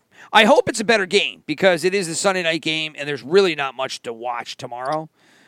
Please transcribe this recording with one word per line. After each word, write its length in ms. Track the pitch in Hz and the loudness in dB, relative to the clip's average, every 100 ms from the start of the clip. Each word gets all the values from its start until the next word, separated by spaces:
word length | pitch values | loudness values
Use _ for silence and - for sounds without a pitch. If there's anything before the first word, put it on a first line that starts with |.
| _ _ - | _ _ 0
I 120 | 208 | 4
hope 240 | 214 302 - | 6 6 2
it's 100 | 226 | -2
a 60 | |
better 220 | 208 226 185 | 0 0 2
game 360 | 190 147 - | 0 0 -4
because 380 | - 151 190 175 | -10 0 2 2
it 100 | 175 | 0
is 140 | 202 165 | -2 -2
the 80 | |
Sunday 300 | 156 196 185 | -2 0 0
night 180 | 170 165 | 0 -2
game 320 | 156 156 156 147 | -2 -4 -6 -8
and 120 | 143 | -8
there's 160 | 143 | -8
really 320 | 123 190 190 147 | 2 4 4 2
not 180 | 139 | -4
much 260 | 127 131 - | -4 -6 -6
to 100 | 123 | -10
watch 440 | 113 123 120 113 - | -8 -6 -6 -8 -12
tomorrow. 520 | 131 120 131 156 156 _ _ _ | -12 -8 -4 -4 -6 _ _ _